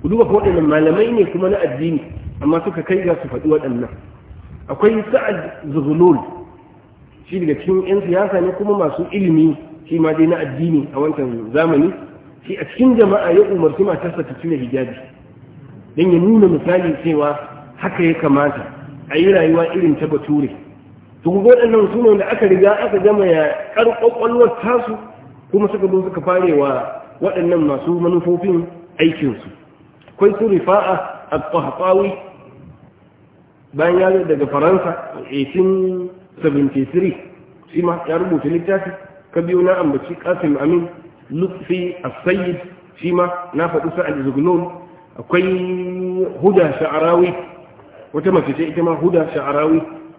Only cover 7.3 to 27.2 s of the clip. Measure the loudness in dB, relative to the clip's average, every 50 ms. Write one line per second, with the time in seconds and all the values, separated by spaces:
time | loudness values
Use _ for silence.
7.3 | -6 -4 -2 -2 -2 -2 -2 0 0 0 2 0 0 0 0 0 0 0 0 2
8.3 | 0 0 0 0 -2 -4 -2 -2 0 0 0 -2 -2 -4 -8 -6 -4 -2 0 2
9.3 | 4 4 4 4 2 0 -8 -20 -20 -20 -10 -6 -2 0 0 0 2 2 2 2
10.3 | 2 0 -2 -6 -4 -4 -2 2 2 0 0 0 -4 -2 -2 -2 -2 -2 -4 -4
11.3 | -4 -8 -8 -4 0 0 2 4 4 2 2 2 0 -4 -16 -20 -20 -20 -20 -20
12.3 | -20 -20 -12 -10 -8 -8 -8 -12 -2 4 4 4 6 6 6 4 4 2 2 4
13.3 | 6 4 4 4 2 2 2 0 2 2 0 0 0 -4 -4 -8 -6 -6 -8 -8
14.3 | -10 -10 -6 -4 -4 -4 -4 -4 -4 -4 -4 -4 -8 -16 -18 -20 -20 -20 -20 -20
15.3 | -20 -20 -20 -20 -20 -20 -20 -20 -20 -20 -20 -12 -2 0 2 4 4 4 6 6
16.3 | 6 6 6 6 4 2 0 2 0 2 2 0 -4 -2 -2 -2 0 2 0 0
17.3 | -2 -4 -10 -16 -18 -20 -20 -20 -16 -8 -8 -8 -4 0 0 0 2 2 2 2
18.3 | 4 4 2 0 -2 -4 -12 -14 -16 -18 -18 -18 -18 -20 -12 -4 0 2 4 6
19.3 | 6 4 4 4 4 2 2 0 0 0 2 2 0 0 -2 -2 -2 -4 -2 -2
20.3 | -2 0 0 -2 -6 -10 -20 -20 -20 -20 -20 -20 -20 -20 -20 -20 -20 -6 -4 0
21.3 | 0 4 6 6 6 6 6 2 4 4 2 2 0 2 4 4 4 4 2 -2
22.3 | -2 0 2 2 4 4 4 4 4 2 -2 -2 -2 2 2 2 4 4 2 2
23.3 | 2 2 2 0 -2 -4 -8 -6 -2 0 2 2 2 2 0 0 0 0 -2 -2
24.3 | 4 4 4 4 4 -2 -4 -2 -2 -2 -2 -4 -8 -10 -12 -18 -20 -20 -20 -20
25.3 | -20 -20 -16 -2 0 0 0 0 -2 0 -2 0 0 0 -2 -2 -6 -6 -2 0
26.3 | 0 2 2 2 2 2 2 2 0 -4 -4 -8 -10 -14 -16 -18 -12 -4